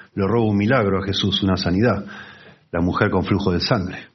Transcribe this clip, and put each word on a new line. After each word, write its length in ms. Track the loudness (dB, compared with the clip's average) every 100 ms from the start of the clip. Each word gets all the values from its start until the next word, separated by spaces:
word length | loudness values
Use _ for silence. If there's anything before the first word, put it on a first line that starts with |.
| -10
le 140 | -4 0
roba 240 | 2 2
un 60 | 2
milagro 420 | 2 2 2 0
a 40 | -2
Jesús, 360 | -2 0 0
una 140 | 0 0
sanidad, 500 | 0 2 2 0 -4 -14 -18 -20 -20 -20 _
la 100 | -2
mujer 280 | 0 0 0
con 140 | 0
flujo 280 | 0 0 0
de 100 | 0
sangre. 360 | 0 -2 -2 -8 -16